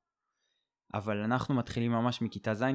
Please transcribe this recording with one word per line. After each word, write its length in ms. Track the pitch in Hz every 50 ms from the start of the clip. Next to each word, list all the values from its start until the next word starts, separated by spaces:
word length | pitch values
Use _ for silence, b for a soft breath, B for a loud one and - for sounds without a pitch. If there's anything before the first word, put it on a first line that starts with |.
| _ _ _ _ _ _ _ _ _ _ _ _ _ _ _ _ _ - -
אבל 240 | 107 101 107 104
אנחנו 380 | 104 107 113 123 127 - - 139
מתחילים 360 | 120 113 - - 117 117 117
ממש 300 | 117 113 117 123 117 -
מכיתה 320 | 117 107 - - - 110 107
ז', 100 | 101 127 135